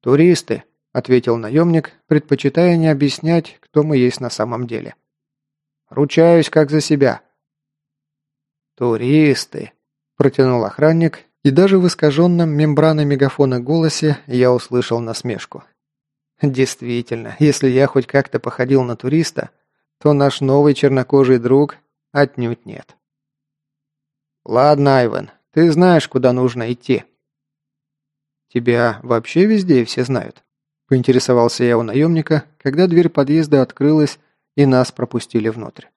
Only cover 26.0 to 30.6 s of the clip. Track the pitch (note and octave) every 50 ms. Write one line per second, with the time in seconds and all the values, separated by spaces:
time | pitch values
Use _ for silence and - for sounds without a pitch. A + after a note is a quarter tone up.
26 | - - - C3 B2 B2+ B2 B2+ B2+ B2+ A#2 B2 A#2 A2+ B2 A#2+ _ - B2+ G#2+
27 | - _ _ _ _ _ _ _ _ _ _ _ _ _ _ _ _ _ _ _
28 | _ _ _ _ _ _ _ _ _ _ _ B2 A#2+ A#2+ A#2+ A#2+ A#2+ A#2+ G#2+ G#2
29 | - B2 A#2+ A2+ A2+ - - D#3+ F#3 G#3+ A3 G#3 F#3+ F3+ D3+ B2+ A#2 - - -
30 | B2+ A#2+ C3+ A#2 - - - _ _ _ _ _